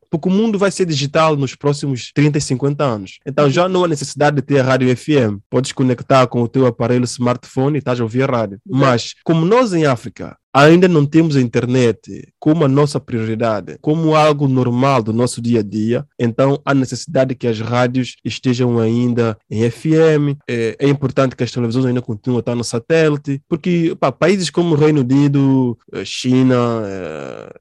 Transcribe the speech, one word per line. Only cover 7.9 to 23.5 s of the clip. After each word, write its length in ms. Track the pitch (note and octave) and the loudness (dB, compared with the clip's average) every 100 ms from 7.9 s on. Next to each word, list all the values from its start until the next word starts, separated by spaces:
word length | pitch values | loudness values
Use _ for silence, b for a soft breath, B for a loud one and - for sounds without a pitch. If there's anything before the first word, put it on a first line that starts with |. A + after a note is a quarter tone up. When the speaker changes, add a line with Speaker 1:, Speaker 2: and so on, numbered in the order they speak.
| B2 | -4
Speaker 1:
a 40 | |
ouvir 200 | A#2 A#2+ | -2 -2
a 20 | C3 | 0
rádio. 320 | B2 G#2+ G2 - | 0 -4 -8 -6
Speaker 2:
Exato. 180 | C3 C#3 | 0 2
Speaker 1:
Mas, 280 | A#2+ - - | 2 -4 -12
como 220 | - E3 E3 | -2 0 2
nós 260 | A3+ B3+ | 2 2
em 140 | F3 D3 | 2 0
África 500 | B2+ A#2 - E2 - _ | 0 -6 -14 -16 -16 _
ainda 360 | C3+ D3 F3 F3+ | 4 6 8 6
não 180 | E3 C#3+ | 4 4
temos 320 | D#3+ E3 C#3 | 2 4 2
a 40 | |
internet 840 | B2 A#2+ A#2+ B2+ A#2+ G#2+ - G2 - _ | 0 0 0 2 2 0 -8 -16 -16 _
como 260 | D3+ E3 C#3+ | 0 2 2
a 20 | |
nossa 320 | C3+ D3 C#3 | 4 2 -2
prioridade, 800 | - A#2+ A2 A2 A#2 G#2+ E2+ D2 | -6 -6 -4 -2 -2 -2 -6 -8
como 340 | - D#3+ D#3+ D#3 | -2 0 2 2
algo 320 | D3+ D3 C#3+ | 2 2 0
normal 560 | C3 B2 A#2+ C3+ C3+ | 0 0 0 2 0
do 100 | A2 | 0
nosso 260 | A2 B2 - | -2 -2 -2
dia 160 | A#2 A#2 | -2 -2
a 40 | |
dia, 400 | G#2 G#2 A2 A#2+ D3 _ | -2 -4 -2 -4 -6 _
então 420 | A#2+ A2+ C3+ C#3 - | -4 0 0 0 0
há 80 | |
necessidade 640 | C#3 B2+ A#2+ - C#3+ C3 B2+ | -2 -2 -6 -4 -2 -2 -2
que 100 | A#2+ | -4
as 140 | A2 | -4
rádios 560 | A2 A#2+ B2 B2+ B2 - A#2+ | -2 0 0 0 -4 -8 -10
estejam 540 | A2 C3 A#2+ B2 A#2 | -6 -2 0 0 2
ainda 580 | A2+ A#2 B2 A#2+ A#2 G#2 _ | 2 0 0 0 -2 -4 _
em 160 | G#2+ A#2 | -2 -2
F 280 | - D#3+ | -2 0
M. 420 | D#3 D#3+ D3+ D3 C#3+ - | 2 4 4 0 -4 -6
É, 260 | A#2+ A2+ - | -4 -4 0
é 100 | C#3+ | 0
importante 460 | C#3+ C#3 - C3+ - | 0 0 0 -2 -2
que 80 | |
as 80 | A#2+ | -6
televisões 340 | - A#2 A#2+ C3 | -4 -2 0 0
ainda 160 | B2 | -2
continuem 360 | A#2+ A2 - B2 | -4 -8 -2 -2
a 20 | |
estar 160 | A2+ A#2+ | -2 -4
no 80 | |
satélite, 760 | A2+ A#2+ - E3 D#3 D3 D3 C#3 | -4 -6 -2 0 2 0 -6 -8
porque, 480 | - | -6